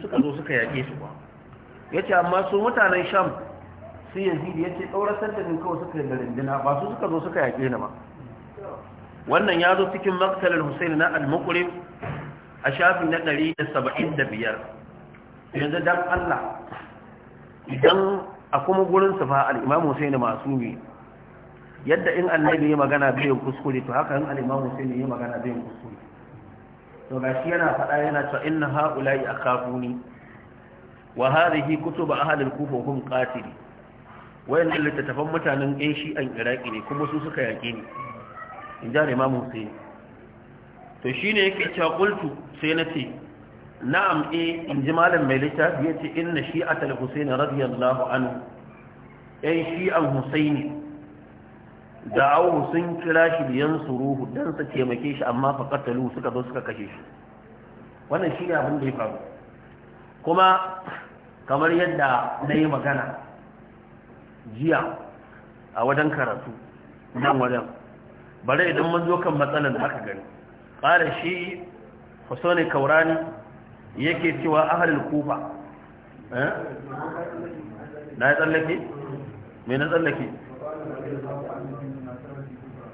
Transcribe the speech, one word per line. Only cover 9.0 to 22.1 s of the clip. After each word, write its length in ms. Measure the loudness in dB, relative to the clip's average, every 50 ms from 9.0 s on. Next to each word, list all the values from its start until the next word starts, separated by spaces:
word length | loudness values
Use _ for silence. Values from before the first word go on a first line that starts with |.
| -18 -18 -18 -10 -2 4
Wannan 320 | 4 4 6 4 4 6
ya 160 | 6 6 6
zo 100 | 6 4 2
cikin 260 | 0 -2 0 0 2 2
Maqtal 340 | 2 2 2 2 2 4 4 4
al-Husayn 380 | 0 0 -2 -2 -2 0 4 4
na 80 | 4 4 2
al-Muqrim 560 | 0 0 0 0 0 0 2 2 2 0 0 -4 -8 -14 -14 -16 -12 -10 -8 -8 -8 -10 -12 -14 -16 -18 -20 -10 -2 -2
a 60 | 0
shafi 320 | 2 6 6 6 6 6 2
na 120 | 2 2 2
ɗari 360 | 2 2 2 2 2 0 0
da 80 | -2 -2 0
saba'in 440 | 0 0 0 0 0 0 -2 0 0
da 80 | 0 0
biyar. 320 | 0 -2 -2 -2 -2 -2 -4 -8 -12 -14 -16 -18 -20 -20 -20 -20 -20 -20 -20 -20 -20 -20 -20 -16 -6 -4
Yanzu 240 | -2 0 0 0 2 2
dan 140 | 2 2 2 2 0
Allah, 320 | 0 0 2 0 0 -2 -2 -6 -8 -10 -12 -14 -14 -16 -16 -16 -18 -20 -20 -20 -20 -20 -20 -20 -20 -20 -20 -20 -20 -16 -10 -6
idan 560 | -2 4 6 6 6 6 4 2 0 -2 -4 -8 -14 -16 -8 -2
a 60 | -2 -2 2
kuma 200 | 2 2 2 4
gurin 280 | 4 4 4 4 4 2 0
su 80 | 0
fa 200 | 2 2 2 2 2
al-Imam 300 | 0 0 2 2 2 4 4 2
Husayn 240 | 0 0 0 0 2
masumi, 640 | 2 2 0 0 -2 -2 -2 -2 -2 -2 -4 -6 -10 -14 -18 -18 -20 -20 -20 -20 -20 -20 -20 -20 -20 -20 -20 -20 -20 -20 -20 -16 -6 2
yadda 260 | 2 4 4 4 2